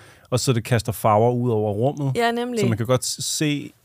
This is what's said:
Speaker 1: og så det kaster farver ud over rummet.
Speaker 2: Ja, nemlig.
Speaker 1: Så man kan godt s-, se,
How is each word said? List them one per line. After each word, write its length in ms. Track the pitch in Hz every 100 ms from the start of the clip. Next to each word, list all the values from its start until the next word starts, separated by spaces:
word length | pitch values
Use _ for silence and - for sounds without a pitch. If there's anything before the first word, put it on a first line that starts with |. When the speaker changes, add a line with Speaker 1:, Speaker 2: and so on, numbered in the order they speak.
| - - _
Speaker 1:
og 100 | 127
så 140 | -
det 100 | 117
kaster 280 | - 117 -
farver 400 | 104 117 104 117
ud 200 | 123 123
over 200 | 107 107
rummet. 380 | 104 127 147 139 131
Speaker 2:
Ja, 160 | 233
nemlig. 280 | 233 240 233
Speaker 1:
Så 80 | 131
man 100 | 113
kan 80 | 117
godt 200 | 127 -
s-, 180 | -
se, 480 | - - 156 143 123 -